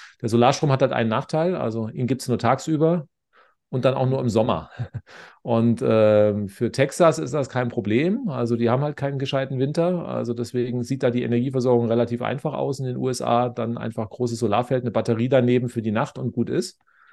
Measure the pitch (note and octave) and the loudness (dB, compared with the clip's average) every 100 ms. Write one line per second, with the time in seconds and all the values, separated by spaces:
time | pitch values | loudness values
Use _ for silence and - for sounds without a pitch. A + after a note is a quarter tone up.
0 | - _ A2 A#2 A#2+ C3+ D3+ C3+ C3+ B2+ | -20 _ 0 4 6 4 2 2 2 2
1 | A#2 A2+ - D#3 E3+ F3+ A#2+ A2+ A2 D3 | 0 -2 -2 -2 0 -2 -4 -4 -6 -4
2 | A#2+ B2 - A#2 A#2 C3+ - D#3 D#3+ F3 | -2 -2 -2 0 2 0 0 2 2 2
3 | C#3+ _ _ _ _ _ _ C3 C3 C3 | -4 _ _ _ _ _ _ 0 0 2
4 | B2+ C3+ B2+ G#2+ A#2+ F2 E2 - A2+ - | 0 0 2 2 2 0 -4 -12 -10 -12
5 | - - - _ - A2+ A#2 A2+ B2+ A2 | -14 -20 -20 _ -2 2 2 2 2 4
6 | G#2+ G#2+ G#2 G#2 G2+ - A#2 - C3 - | 6 6 4 2 -4 -4 -2 0 0 4
7 | E3+ D#3+ D3 D3 B2+ B2+ B2 A#2+ G#2 A2+ | 4 4 -2 -4 -4 -2 -2 -2 0 2
8 | E3 A3+ A#3+ B2+ A#2+ A#2+ A#2 B2+ D3 D3 | 2 0 -4 -4 -2 0 2 2 0 -4
9 | C#3 C#3 C3+ C#3 C3+ C3+ C3+ D#3 E3+ F3+ | -6 -4 -4 -4 -4 -2 -2 0 0 -2
10 | - B2 A#2 A#2+ A#2 B2 B2 B2 A#2+ C#3 | -4 -6 -4 -4 -4 -4 -4 -4 -4 -2
11 | B2+ A#2+ B2 A#2+ C3 C3 B2+ A#2+ A#2 A#2 | 0 0 0 0 0 0 2 2 2 2
12 | A#2 A#2+ A2+ C3+ D#3 C#3+ C#3 C3+ C3 B2+ | 0 -2 -4 -4 -4 -4 -4 -4 -6 -4
13 | B2+ B2 A#2+ A#2+ B2 A#2 A2+ A#2 A#2 A#2 | -4 -4 0 2 0 -2 -6 -6 -6 -6
14 | G#2+ - B2+ A2+ A#2 G2+ B2 C3 B2 G#2+ | -8 -4 -4 -2 0 0 0 -2 -2 -2
15 | A2 A2+ B2+ C3 A#2+ B2 B2 A#2+ A2 G#2+ | 0 0 2 4 4 2 0 -4 -2 -2
16 | C#3 - C3 - A#2 B2+ - - _ _ | -2 -4 -6 -2 -2 -2 -4 -10 _ _
17 | _ | _